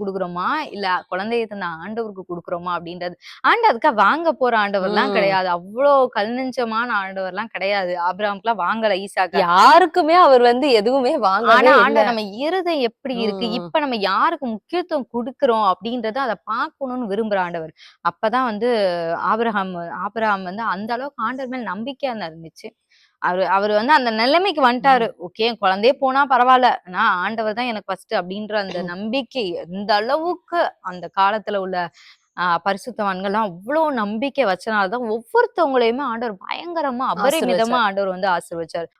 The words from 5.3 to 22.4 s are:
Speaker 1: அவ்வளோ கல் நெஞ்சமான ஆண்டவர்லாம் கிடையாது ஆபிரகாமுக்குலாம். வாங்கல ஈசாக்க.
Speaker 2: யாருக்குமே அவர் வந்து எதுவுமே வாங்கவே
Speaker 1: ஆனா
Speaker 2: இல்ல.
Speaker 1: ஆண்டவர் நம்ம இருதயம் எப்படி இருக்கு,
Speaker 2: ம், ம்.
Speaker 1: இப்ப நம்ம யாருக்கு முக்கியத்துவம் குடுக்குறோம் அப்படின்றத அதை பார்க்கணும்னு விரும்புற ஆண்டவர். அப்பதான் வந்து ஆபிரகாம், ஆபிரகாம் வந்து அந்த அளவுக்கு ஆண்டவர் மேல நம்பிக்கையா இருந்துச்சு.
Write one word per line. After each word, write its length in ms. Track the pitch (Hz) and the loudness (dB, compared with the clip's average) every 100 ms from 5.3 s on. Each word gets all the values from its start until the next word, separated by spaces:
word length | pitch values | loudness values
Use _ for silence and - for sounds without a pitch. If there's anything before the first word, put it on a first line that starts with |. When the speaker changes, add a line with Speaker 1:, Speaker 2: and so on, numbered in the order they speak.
| 190 185 175 | 0 0 -4
Speaker 1:
அவ்வளோ 360 | 180 220 285 277 254 233 | -6 0 4 4 2 0
கல் 160 | 208 247 | -4 -4
நெஞ்சமான 520 | 262 254 233 220 247 214 | -6 -4 -4 -2 -2 -4
ஆண்டவர்லாம் 500 | 190 190 190 180 208 | -4 -6 -8 -6 -8
கிடையாது 380 | 185 190 202 185 180 175 | -4 -2 0 -2 -2 -2
ஆபிரகாமுக்குலாம். 540 | 180 208 202 226 220 | -2 -4 -2 -2 -2
வாங்கல 300 | 175 220 220 190 | -2 0 0 0
ஈசாக்க. 400 | 196 - 185 180 175 | -2 -2 0 2 4
Speaker 2:
யாருக்குமே 680 | 175 233 320 359 370 311 339 339 | 8 10 10 8 4 4 6 8
அவர் 180 | 254 240 | 8 8
வந்து 180 | 240 294 233 | 4 4 4
எதுவுமே 320 | 202 269 247 311 208 | 4 2 2 2 2
வாங்கவே 280 | 196 226 226 | 2 4 6
Speaker 1:
ஆனா 160 | 285 | 8
Speaker 2:
இல்ல. 120 | 277 | 6
Speaker 1:
ஆண்டவர் 260 | 233 220 208 | 6 4 2
நம்ம 140 | 233 214 208 294 | 0 -4 -6 -2
இருதயம் 400 | 370 349 320 240 | -2 0 0 -2
எப்படி 280 | - 262 254 | -4 -8 -4
இருக்கு, 220 | 220 196 233 | -4 -4 -4
Speaker 2:
ம், 60 | |
ம். 60 | 226 | -4
Speaker 1:
இப்ப 260 | 170 320 | -4 -2
நம்ம 140 | 294 233 190 | -2 -2 -2
யாருக்கு 360 | 196 294 330 262 220 | 0 0 -2 -6 -10
முக்கியத்துவம் 540 | - 339 359 302 247 | -6 -6 -4 -4 -6
குடுக்குறோம் 520 | 233 240 254 277 226 208 | -8 -8 -2 0 2 2
அப்படின்றத 480 | 180 226 247 220 220 269 | 0 -2 -6 -4 -4 -4
அதை 120 | 202 - | -6 -6
பார்க்கணும்னு 580 | 226 302 - 269 247 233 | -6 -6 -8 -8 -6 -4
விரும்புற 280 | 202 220 202 175 | -4 -2 -2 -4
ஆண்டவர். 260 | 175 160 - - _ | -6 -10 -14 -20 _
அப்பதான் 440 | 170 - 220 233 254 | -6 -2 -2 0 -2
வந்து 200 | 208 233 233 196 175 165 170 175 | -2 0 0 0 0 -4 -2 0
ஆபிரகாம், 420 | 220 233 208 190 180 170 170 | 0 0 -2 -4 -6 -8 -8
ஆபிரகாம் 440 | 190 226 220 196 190 | -8 -4 -2 -2 -4
வந்து 140 | 196 220 | -6 -4
அந்த 180 | 185 220 | -4 -4
அளவுக்கு 300 | 240 277 277 226 | -6 -6 -6 -6
ஆண்டவர் 260 | 262 262 | -6 -8
மேல 180 | 254 220 | -8 -8
நம்பிக்கையா 400 | 185 233 269 269 226 | -8 -8 -6 -6 -6
இருந்துச்சு. 440 | 175 160 | -8 -12